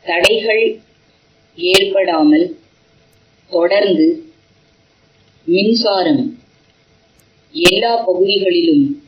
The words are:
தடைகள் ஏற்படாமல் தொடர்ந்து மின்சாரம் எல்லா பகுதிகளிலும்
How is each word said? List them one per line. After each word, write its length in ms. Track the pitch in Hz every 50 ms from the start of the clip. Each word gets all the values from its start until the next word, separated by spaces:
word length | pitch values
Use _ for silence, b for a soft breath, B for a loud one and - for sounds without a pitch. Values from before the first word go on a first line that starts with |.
| _
தடைகள் 600 | 185 170 175 180 196 226 220 220 226 214 220 226 - - - _ _ _ _ _ _ _ _ _ _ _ _ _ _ _
ஏற்படாமல் 880 | 165 175 180 185 196 196 196 190 196 185 175 165 160 151 151 151 160 175 175 160 - _ _ _ _ _ _ _ _ _ _ _ _ _ _ _ _ _ _
தொடர்ந்து 560 | - 170 170 175 196 208 202 196 175 156 156 165 170 - - - _ _ _ _ _ _ _ _ _ _ _ _ _ _ _ _ _ _ _ _ _ _ _
மின்சாரம் 760 | 165 175 196 208 220 233 214 226 208 196 190 180 165 147 127 - - - - _ _ _ _ _ _ _ _ _ _ _ _ _ _ _ _ _ _ _ _ _ _ 147
எல்லா 360 | 156 170 180 190 208 233 233 233 233
பகுதிகளிலும் 880 | - 185 180 180 190 196 202 196 196 185 175 170 170 165 151 143 139 139 - - -